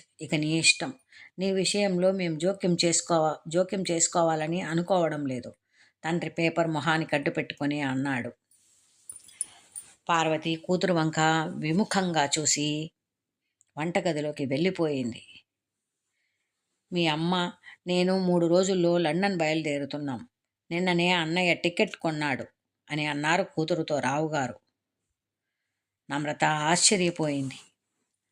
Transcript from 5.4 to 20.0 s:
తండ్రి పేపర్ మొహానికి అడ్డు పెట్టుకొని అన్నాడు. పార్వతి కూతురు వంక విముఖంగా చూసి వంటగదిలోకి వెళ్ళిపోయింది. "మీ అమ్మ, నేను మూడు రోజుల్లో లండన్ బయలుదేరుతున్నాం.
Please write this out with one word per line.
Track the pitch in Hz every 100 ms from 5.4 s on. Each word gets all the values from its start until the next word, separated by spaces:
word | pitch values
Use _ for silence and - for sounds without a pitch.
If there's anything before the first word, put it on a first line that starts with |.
| 110 - _ _ _ _
తండ్రి | 160 170 156
పేపర్ | 165 165 165 165
మొహానికి | 151 151 160 160 147
అడ్డు | 151
పెట్టుకొని | 160 - - 143 147
అన్నాడు. | 139 131 139 131 117 - _ _ _ _ _ _ - - - - - - _ - - _ -
పార్వతి | 165 160 156 165 160
కూతురు | - 180 185
వంక | 170 156 156 160 160 165 143
విముఖంగా | 151 170 220 196 185 160 143
చూసి | - 147 143 147 151 160 - _ _ _ _ _ _ _ -
వంటగదిలోకి | 170 190 175 151 151 147 139
వెళ్ళిపోయింది. | 135 185 185 156 139 117 - - - _ _ _ _ _ _ _ _ _ _ _ _ _ _ _
"మీ | 180 165
అమ్మ, | 151 170 180 180 - - - 180
నేను | 180 180 190
మూడు | 180 175 170
రోజుల్లో | 175 190 185 170 175
లండన్ | 160 165 202 180
బయలుదేరుతున్నాం. | 156 160 151 143 139 147